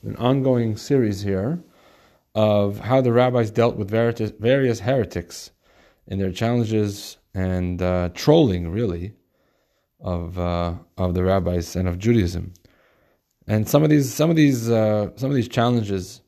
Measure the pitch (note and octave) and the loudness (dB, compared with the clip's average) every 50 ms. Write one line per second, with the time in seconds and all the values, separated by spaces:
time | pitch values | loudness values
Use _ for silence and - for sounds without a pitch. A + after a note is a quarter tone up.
0 | - G#2+ G#2 - A2+ B2 C3+ C#3 C3 C3+ B2+ B2 A#2 A2+ G#2+ G#2+ - - C#3+ C3+ | -10 -10 -8 -2 0 0 2 2 2 2 2 2 0 -2 -4 -6 -2 0 2 2
1 | B2 G#2+ G2+ F#2+ G2+ G2+ G2 F#2 F#2+ A#2+ D#3+ F3 - _ _ _ _ - _ _ | 2 2 0 -2 -2 -2 -2 -2 -2 -2 -4 -6 -8 _ _ _ _ -20 _ _
2 | _ _ _ _ _ _ _ G#2+ G#2+ G#2+ G#2 G#2 G2+ G2+ G2+ G#2+ G#2 G#2 B2+ C3+ | _ _ _ _ _ _ _ 0 2 2 4 2 2 0 -2 -6 -4 0 2 2
3 | C3 B2 A#2 A#2+ B2+ B2+ B2 B2 A#2 G#2+ G#2 A#2+ A2+ A#2+ - - G#2+ F#2+ G#2+ A2 | 4 4 4 4 2 4 2 0 0 0 0 2 2 2 2 -2 -6 -4 0 0
4 | A#2 A#2 A#2 - A2 G#2+ - - G2+ A#2 C3 C#3 C3+ B2+ A#2 A2+ G2 A2+ C3+ C3+ | 0 0 0 -2 -4 -6 -6 -4 0 2 2 2 2 0 0 -2 -2 -2 0 0
5 | G#2+ E2+ - F2+ E2 - - - - - _ _ _ _ _ _ _ _ _ _ | 0 -2 -4 -8 -8 -8 -14 -18 -18 -20 _ _ _ _ _ _ _ _ _ _
6 | _ - G2 G2 G2 F#2+ F2+ - A#2 A#2 A#2+ B2 A#2 G#2+ A2 G#2+ G#2+ G#2 G2+ G2+ | _ -8 -4 -4 -2 -4 -2 -2 -2 0 0 0 0 0 0 0 0 0 -2 -6
7 | - - - _ _ _ _ F#2+ F#2 F#2 F#2 F2+ F2+ F2+ F2+ E2+ F#2 F2+ F2+ F2+ | -12 -16 -18 _ _ _ _ -4 -2 -2 0 -2 -2 -2 -2 -2 -2 0 0 0
8 | F2 F2 F2 - - - D3 E3 D#3+ A#2+ F#2+ F2 F2 E2 E2+ G#2 A#2+ G#2+ F2 E2+ | 0 -2 -4 -4 2 4 6 6 6 4 2 -2 -4 -4 -4 -4 -4 -4 -4 -6
9 | F2 G2+ G#2+ _ _ _ _ _ _ _ _ _ _ _ _ _ _ _ _ _ | -8 -10 -12 _ _ _ _ _ _ _ _ _ _ _ _ _ _ _ _ _
10 | - G2+ F2+ F2 E2+ E2+ F2+ F2+ F2 F2 F2 F2 F2 E2+ E2+ F2+ - _ _ - | -8 -6 -6 -6 -6 -8 -6 -6 -4 -4 -2 -2 -2 -4 -6 -8 -12 _ _ -4
11 | F#2+ F2+ F2+ F2+ F2+ F#2 F#2+ G2 F2+ F2 F2 F2+ E2+ - - F#2 F#2 F2+ F2 F2+ | -2 -2 0 0 0 2 2 2 0 0 -2 -2 -4 -4 -4 -4 -2 -2 -4 -2
12 | F#2+ A2+ A#2+ A#2 F#2+ F2 F2+ E2+ F2 F2+ - - _ _ _ _ _ _ _ _ | 0 2 4 4 2 2 -2 -4 -8 -10 -14 -18 _ _ _ _ _ _ _ _
13 | _ _ _ _ _ _ _ _ _ - G#2+ G#2+ G#2+ - - D3 D3+ D#3 D3+ D3 | _ _ _ _ _ _ _ _ _ -2 0 0 0 2 2 4 4 6 4 4
14 | C#3 B2 - - D3+ E3 E3+ D#3+ D3+ C#3+ C3+ A#2+ A2+ A#2 A2+ A2 A2 G#2+ G#2+ G#2+ | 2 0 0 0 2 2 4 4 4 4 4 2 0 0 2 2 2 2 2 0
15 | G#2 G2+ - - A#2 C3+ C#3+ C3+ A2+ A2+ - - A#2 A#2+ B2 A#2+ G#2+ G2+ G2 F#2+ | -2 -2 -6 -6 -4 -2 0 0 -2 0 0 0 2 2 2 0 0 0 -4 -4
16 | F2+ - - - _ | -4 -8 -14 -20 _